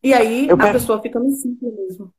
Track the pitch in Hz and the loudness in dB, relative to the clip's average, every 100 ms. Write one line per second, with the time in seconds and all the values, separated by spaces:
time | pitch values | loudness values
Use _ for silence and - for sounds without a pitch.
0 | 262 262 220 233 277 - 208 175 - 220 | 4 4 4 0 2 4 4 2 0 -4
1 | 220 233 254 277 247 247 247 214 190 185 | -2 -4 -2 -2 -6 -8 -10 -8 -12 -12
2 | 185 | -18